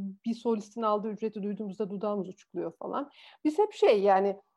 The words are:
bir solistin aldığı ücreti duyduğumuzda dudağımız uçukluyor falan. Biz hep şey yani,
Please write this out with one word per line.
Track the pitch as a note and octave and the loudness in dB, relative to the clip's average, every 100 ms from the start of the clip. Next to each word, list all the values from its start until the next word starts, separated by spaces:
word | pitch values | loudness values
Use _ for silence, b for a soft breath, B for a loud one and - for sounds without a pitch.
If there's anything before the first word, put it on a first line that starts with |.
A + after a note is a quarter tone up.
| G3 F#3+ A#3 | -10 -8 -6
bir | |
solistin | A3+ A#3+ A3 G3+ A#3 | -4 -2 -2 -4 -4
aldığı | A3 G#3+ G#3+ | 0 0 0
ücreti | G3+ A3 G#3 | -4 -6 -4
duyduğumuzda | G3+ G3+ G#3+ F#3 G#3 | -6 -6 -6 -6 -6
dudağımız | G3+ G#3 G#3 F3+ | -4 -4 -4 -6
uçukluyor | F#3 _ F3+ E3 - | -10 _ -8 -8 -8
falan. | - - C#4+ B B B | -8 -6 -8 B B B
Biz | D4+ D4+ | -2 2
hep | G#4+ | 0
şey | - G4+ G#3 | 4 4 6
yani, | G3+ F#3+ G3+ G3 - | 6 4 4 -2 -10